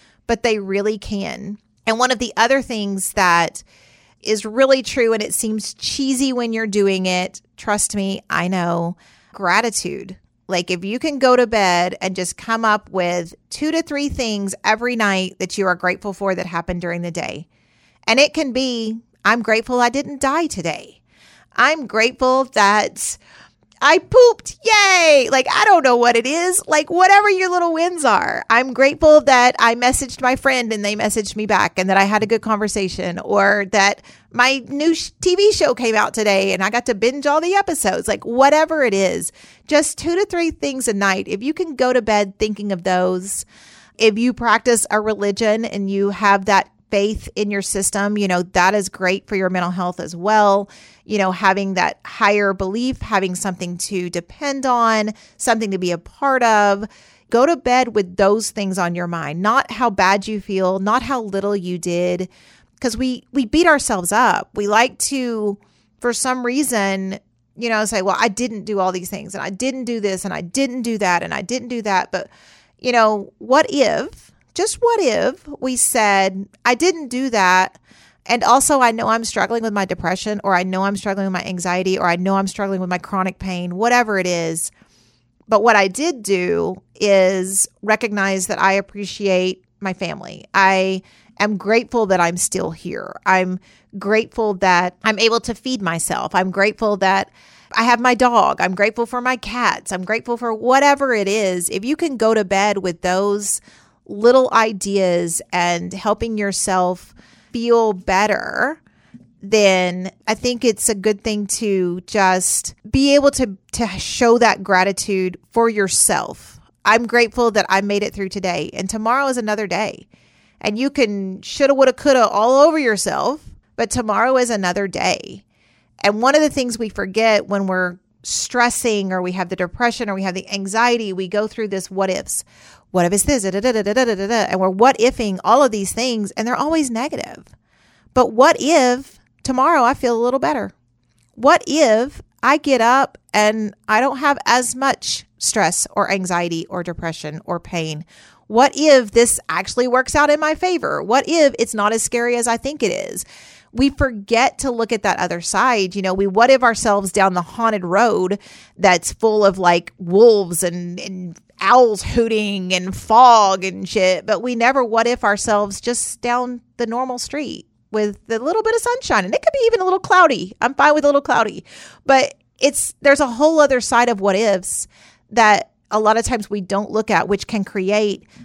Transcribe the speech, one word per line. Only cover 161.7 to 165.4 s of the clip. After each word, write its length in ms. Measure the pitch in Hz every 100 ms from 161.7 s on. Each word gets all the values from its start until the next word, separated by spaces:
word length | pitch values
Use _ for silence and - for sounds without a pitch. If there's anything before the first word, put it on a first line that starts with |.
| 247 240 202
hooting 720 | - 247 226 220 208 202 180
and 200 | 185 185
fog 680 | 190 - 220 254 226 196 190
and 240 | 190 185 190
shit, 380 | 220 185 180 -
but 160 | 190
we 140 | 247 233
never 280 | 233 269
what 240 | 240 226 233
if 160 | 240
ourselves 560 | 214 202